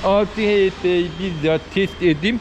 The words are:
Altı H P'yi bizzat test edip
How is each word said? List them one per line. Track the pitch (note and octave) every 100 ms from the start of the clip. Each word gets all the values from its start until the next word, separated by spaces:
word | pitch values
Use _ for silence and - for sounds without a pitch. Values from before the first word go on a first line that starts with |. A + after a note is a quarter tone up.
Altı | F#3 G3+ G3+ G#3+
H | G#3+ G#3 F#3+ -
P'yi | F3+ F3+ F3 D#3+
bizzat | F#3+ E3 D3+ D#3+ D#3
test | - G3 -
edip | F3 D3+ F#3 A#3+